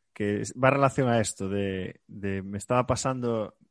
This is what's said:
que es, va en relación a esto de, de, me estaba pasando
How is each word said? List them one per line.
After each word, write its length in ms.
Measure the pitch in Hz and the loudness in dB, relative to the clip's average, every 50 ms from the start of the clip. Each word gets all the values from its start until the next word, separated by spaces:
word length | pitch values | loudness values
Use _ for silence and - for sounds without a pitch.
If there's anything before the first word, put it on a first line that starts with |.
| _ _ _ | _ _ _
que 280 | - 107 104 104 104 | -4 -2 0 0 0
es, 120 | 107 104 - | -2 -4 -2
va 140 | 123 131 131 | 4 4 4
en 40 | 139 | 6
relación 340 | 139 139 131 - - 135 123 | 6 4 2 4 2 2 2
a 100 | 117 117 | 4 2
esto 300 | 104 - - - 98 95 | 2 0 -4 -6 -6 -4
de, 520 | 101 101 98 98 95 95 92 - - _ _ | -2 -2 -2 -2 -2 -4 -6 -8 -10 _ _
de, 360 | - 107 104 98 98 98 95 95 | -18 -14 -8 -6 -4 -4 -4 -6
me 140 | 98 101 101 | -6 -8 -8
estaba 260 | - - 123 123 123 | -2 0 0 0 2
pasando 720 | - 127 - - 135 131 127 120 120 117 113 104 92 - _ _ _ | 2 0 0 0 -2 -2 -2 -2 -2 -2 -2 -4 -6 -8 _ _ _